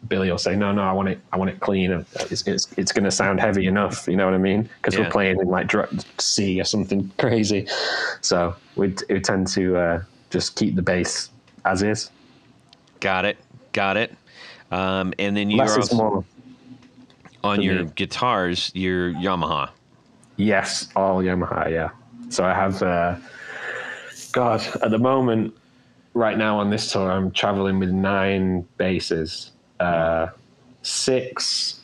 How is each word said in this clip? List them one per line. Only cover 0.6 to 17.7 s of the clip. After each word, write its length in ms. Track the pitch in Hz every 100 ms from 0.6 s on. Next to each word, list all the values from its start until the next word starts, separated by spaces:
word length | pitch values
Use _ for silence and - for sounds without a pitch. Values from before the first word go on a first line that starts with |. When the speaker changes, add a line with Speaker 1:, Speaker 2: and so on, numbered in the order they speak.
| 101
Speaker 1:
no, 80 | 101
I 80 | 95
want 160 | 95 95
it, 100 | 92 -
I 60 | 90
want 120 | 95
it 120 | 90
clean. 440 | - 95 92 87 - - -
It's, 160 | - -
it's, 220 | 95 - -
it's 140 | 98
gonna 180 | - 98
sound 280 | - 98 95
heavy 280 | 110 98 92
enough." 380 | 98 101 - -
You 100 | 92
know 80 | 92
what 80 |
I 40 | 95
mean? 320 | 95 104 113 -
'Cause 160 | - 98
we're 80 | 90
Speaker 2:
Yeah. 40 |
Speaker 1:
playing 300 | 104 95 95
in, 80 | 92
like, 200 | 92 92
dr-, 380 | - - - - -
C 400 | - - 98 92
or 60 | 87
something 440 | 107 95 98 95
<laughs> 40 | -
crazy. 500 | 131 117 104 101 - - - - - -
So 320 | - 92 87 90 - -
we, 180 | 98 92 -
we 100 | 92
tend 260 | 90 98 92
to, 240 | - 92 90
uh, 240 | 85 85 92 - -
just 260 | 90 - -
keep 180 | 107 90
the 60 |
bass 480 | 87 90 85 - - - _ - 95
as 160 | 92
is. 280 | 104 107 - - - - _ _ _ - _ _
Speaker 2:
Got 240 | 95 92 98
it. 120 | - - - -
Got 240 | - 98 98
it. 180 | 113 - _ - - - -
Um, 420 | 90 95 95 95 -
and 160 | 101 101
then 120 | 104
you 80 | 110
Speaker 1:
Less 140 | 131 -
Speaker 2:
are 20 |
Speaker 1:
is 120 | 107
Speaker 2:
also 120 | 117
Speaker 1:
more 220 | 110 98 90 - - - - - - - - - - -
Speaker 2:
on 120 | 101 101
Speaker 1:
for 40 |
Speaker 2:
your 220 | 95